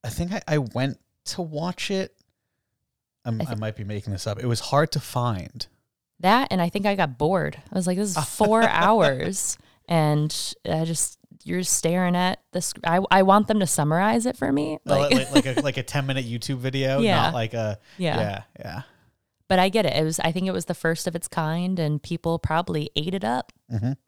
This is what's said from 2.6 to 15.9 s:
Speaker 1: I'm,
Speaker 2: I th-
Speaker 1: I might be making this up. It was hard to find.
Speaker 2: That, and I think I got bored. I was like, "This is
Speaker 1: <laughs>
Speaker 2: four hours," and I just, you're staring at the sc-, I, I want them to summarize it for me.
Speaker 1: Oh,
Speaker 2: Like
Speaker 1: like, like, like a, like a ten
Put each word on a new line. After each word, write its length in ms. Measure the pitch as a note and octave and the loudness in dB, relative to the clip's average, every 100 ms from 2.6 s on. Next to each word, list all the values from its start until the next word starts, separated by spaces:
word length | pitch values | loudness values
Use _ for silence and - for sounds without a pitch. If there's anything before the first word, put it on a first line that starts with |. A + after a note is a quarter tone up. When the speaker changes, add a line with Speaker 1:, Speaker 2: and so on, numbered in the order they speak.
| _ _ _ _ _ _ | _ _ _ _ _ _
Speaker 1:
I'm, 160 | B2 A2+ | -6 -4
Speaker 2:
I 40 | |
th- 120 | D#3+ G#2+ | -4 -4
Speaker 1:
I 20 | |
might 180 | A2 G#2+ | -6 -6
be 80 | |
making 280 | G2+ G#2 G2 | -8 -8 -6
this 140 | F#2+ - | -6 -6
up. 120 | G#2+ | -4
It 80 | A#2+ | -2
was 140 | A#2 | -2
hard 320 | - C#3 D#3+ | 2 2 2
to 80 | D3 | -2
find. 640 | - B2+ B2 G2 - - - _ _ _ _ _ | -4 -2 -2 -2 -8 -14 -16 _ _ _ _ _
Speaker 2:
That, 280 | F3+ A#3 C4+ | 2 4 2
and 100 | F#3+ | 0
I 80 | E3+ | 0
think 160 | G3+ G3+ | 0 0
I 80 | |
got 220 | G3 D#3+ A#2+ | 0 0 0
bored. 420 | D3+ F#3+ D3+ - - | 0 2 -2 -6 -8
I 20 | |
was 120 | F#3+ F3+ | -4 -2
like, 100 | F3+ | 0
"This 200 | G#3 D#3+ | -2 -2
is 80 | |
Speaker 1:
<laughs> 120 | D3 - | -4 0
Speaker 2:
four 260 | G#3 A3 A3+ | 4 6 4
hours," 880 | E3 F3+ A3 D3+ C3 F3 F#3+ - - _ _ - | 4 4 6 4 2 -4 -4 -6 -8 _ _ 0
and 460 | E3+ D3+ D3+ D3+ - - - - | 2 4 2 0 -4 -8 -8 -4
I 140 | D#3+ | -2
just, 340 | E3 E3 - - _ - | -2 -2 -4 -6 _ -18
you're 200 | - F3 | -6 -4
staring 540 | F3+ - E3 F3+ F3+ F3 | 0 0 2 2 2 2
at 240 | F3+ - _ | 0 -2 _
the 80 | F3+ | -6
sc-, 160 | - - | -4 -4
I, 160 | - F3 G3 | 0 2 6
I 120 | G3 | 6
want 260 | F#3+ G3+ G#3+ | 8 6 6
them 120 | G#3+ | 2
to 60 | F#3 | 2
summarize 580 | - D3 D#3+ G3+ A#3 A#3 | 2 2 2 2 2 -2
it 100 | A#3+ | -2
for 160 | C4 | -2
me. 260 | C#4 D#4 D#4 - | 0 -2 -6 0
Speaker 1:
Oh, 40 | |
Speaker 2:
Like 220 | C#4 C#4+ | 2 4
Speaker 1:
like, 180 | C4 - | 2 4
like, 120 | C#4+ C3+ | 2 2
like 100 | B2 | 0
a, 40 | |
like 140 | C#3+ C3 | -2 -4
a 40 | |
ten 240 | - | -4